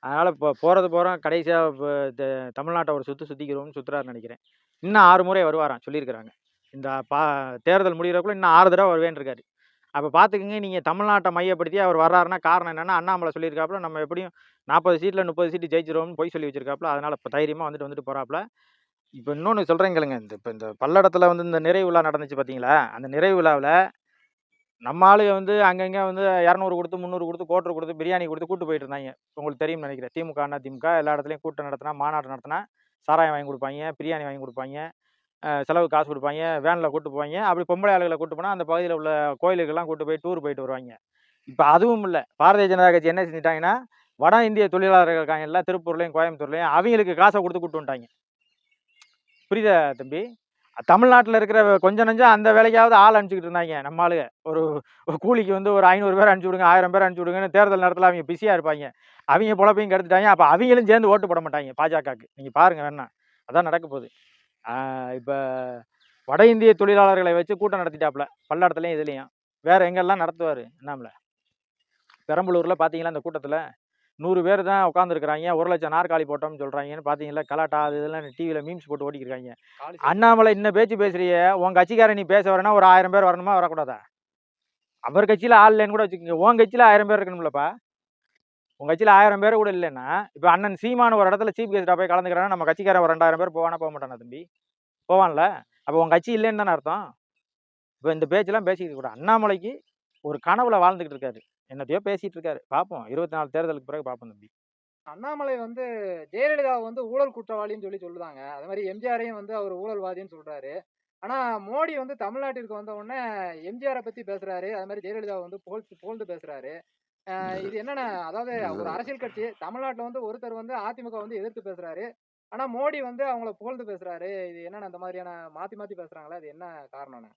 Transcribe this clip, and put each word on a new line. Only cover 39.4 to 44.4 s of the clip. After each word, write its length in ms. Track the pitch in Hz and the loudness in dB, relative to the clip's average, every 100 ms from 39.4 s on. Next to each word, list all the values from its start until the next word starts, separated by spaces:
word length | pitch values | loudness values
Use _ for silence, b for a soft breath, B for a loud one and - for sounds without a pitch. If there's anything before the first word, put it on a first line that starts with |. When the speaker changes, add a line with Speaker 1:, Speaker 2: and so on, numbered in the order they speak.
| 175 185 160 160 170 | -2 0 -2 -4 -6
Speaker 1:
கூட்டு 200 | 156 151 | -8 -6
போய் 180 | 160 | -6
டூர் 180 | 170 180 | -4 -6
போயிட்டு 240 | 147 139 131 | -6 -8 -8
வருவாங்க. 280 | 131 127 113 _ _ _ _ - | -10 -12 -20 _ _ _ _ -20
இப்ப 140 | 131 147 | 2 6
அதுவும் 380 | 160 226 226 | 6 6 0
இல்ல. 140 | 202 165 127 _ | -2 -4 -6 _
பாரதிய 320 | 160 202 196 | 6 6 4
ஜனதா 220 | 185 180 | 6 6
கட்சி 160 | 175 160 | 6 2
என்ன 160 | 175 | 0
செஞ்சுட்டாங்கன்னா, 500 | 180 160 156 160 170 226 254 _ _ _ | -2 -2 -2 0 -2 -2 -4 _ _ _
வட 260 | 147 220 | 4 6